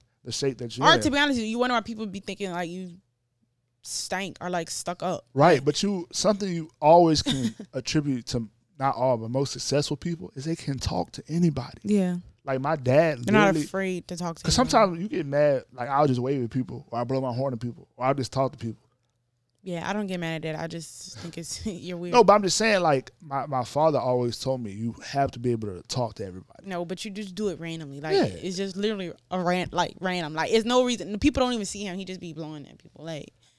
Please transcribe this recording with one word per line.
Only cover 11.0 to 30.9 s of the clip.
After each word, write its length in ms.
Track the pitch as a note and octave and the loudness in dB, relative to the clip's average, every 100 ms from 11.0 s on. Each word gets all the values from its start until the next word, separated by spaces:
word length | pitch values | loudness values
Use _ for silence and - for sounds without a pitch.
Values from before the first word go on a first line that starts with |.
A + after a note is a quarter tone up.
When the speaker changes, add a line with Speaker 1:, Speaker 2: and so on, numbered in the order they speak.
| - | -4
Speaker 1:
to 100 | - - | -10 -4
anybody. 520 | E3 F3 C#3 B2 - | 2 2 2 -6 -8
Speaker 2:
Yeah. 340 | G#3 G#3 F3+ F3 - - | 0 2 2 -2 -8 -12
Speaker 1:
Like, 160 | C#3 C3 | -4 -2
my 160 | C#3 D#3 | -2 -2
dad 480 | B2 C#3 E3 B2 | 4 4 4 2
Speaker 2:
They're 100 | B2 | 4
not 140 | G#3+ G3+ | 6 6
Speaker 1:
literally 180 | E3 C#3+ | 4 0
Speaker 2:
afraid 420 | F#3+ F#3+ F3 - | -4 -4 -4 -8
to 100 | F3 | -8
talk 200 | F3 E3 | -8 -4
to 60 | |
Speaker 1:
'cause 140 | D#3+ A#3 | 0 2
Speaker 2:
anybody. 120 | B3+ | 4
Speaker 1:
sometimes 300 | A#3+ G3+ E3 | 4 4 2
you 60 | G#3 | -4
get 160 | A#3+ C#3 | -4 0
mad, 380 | C#3+ D3 C3 - | 4 4 2 -2
like, 160 | B2 B2 | -8 -2
I'll 180 | C#3 D3+ | 4 4
just 120 | B2 | 4
wave 240 | B2+ C#3+ | 0 0
at 60 | A#2 | -2
people, 360 | C3 - A#2+ - | -2 -4 -8 -8
or 80 | A#2 | -6
I 40 | |
blow 180 | A#2+ C3 | -2 -2
my 120 | C3 | -2
horn 200 | A#2+ C#3 | -2 -2
at 60 | A#2+ | -4
people, 280 | A#2+ - - - | -6 -10 -16 -4
or 80 | C3 | -2
I'll 80 | C#3 | 0
just 160 | A#2+ | -2
talk 180 | C3+ C3 | -2 -2
to 40 | C3+ | -4
people. 240 | A#2 A2 _ _ _ _ _ _ _ _ | -10 -10 _ _ _ _ _ _ _ _
Speaker 2:
Yeah, 240 | F#3 E3+ E3+ | -10 -6 -4
I 60 | |
don't 140 | G#3 G3 | -4 -4
get 120 | F3+ | -4
mad 240 | E3 D#3+ | -4 -4
at 100 | D#3+ | -6
that. 100 | D#3 | -6
I 20 | E3 | -8
just 540 | E3 D#3+ - - - | -8 -12 -16 -16 -14
think 180 | E3+ E3+ | -14 -12
it's, 260 | E3 - G#3+ | -12 -8 -8
<laughs> 20 | |
you're 280 | - E3+ F3 | -8 -8 -8
weird. 160 | F3 | 4
Speaker 1:
No, 100 | F3 | 6
but 100 | G3 | 8
I'm 80 | G#3 | 8
just 160 | F#3+ - | 4 2
saying, 240 | A3 G3 | 4 4
like, 300 | E3 C#3 - - | 4 2 0 -12
my, 240 | D3+ C#3 D3 | -8 -6 -2
my 180 | C3 | -2
father 360 | A#2 C#3+ D#3+ C3+ | -2 2 4 4
always 400 | B2+ B2+ A#2+ - | 2 2 0 -2
told 200 | C3 C3 | -4 -4
me, 80 | A2 | -6
"You 240 | G2+ A#2 - - | -6 -6 -6 -4
have 240 | C#3 C#3 | -2 -2
to 80 | A#2+ | -2
be 120 | B2 | -2
able 160 | A#2 G#2 | -2 -4
to 160 | F2 | -8
talk 320 | - C3 A#2 - | -6 -4 -4 -6
to 100 | F#2+ | -12
everybody." 380 | F#2 - - G3 | -12 -18 -18 -10
Speaker 2:
No, 160 | F3+ | -8
but 220 | F3 F#3 A3 | -6 -8 -10
you 60 | |
just 240 | G3 G3 F3+ | -10 -10 -6
do 140 | G#3 | -4
it 100 | D#3+ | -4
randomly. 400 | E3 E3 D3 C#3 | -8 -8 -10 -10
Like, 140 | D#3 G4 | 0 2
Speaker 1:
Yeah. 80 | |
Speaker 2:
it's 340 | G#2 E2+ F#3 F3+ | 2 -2 -6 -6
just 180 | G3 F#3 | -6 -4
literally 360 | G#3+ G3+ F3 - - | -4 -4 -8 -12 -6
a 100 | F#3 | -2
ran-, 300 | F3 F3+ F3 | 0 0 -2
like, 220 | E3+ - - | -2 -2 -4
random. 340 | F#3 F3+ D#3 | -4 -2 -4
Like, 180 | D#3 D#3 | -4 0
it's 140 | A3+ A3 | 2 4
no 180 | B3+ | 2
reason. 360 | B3 | 2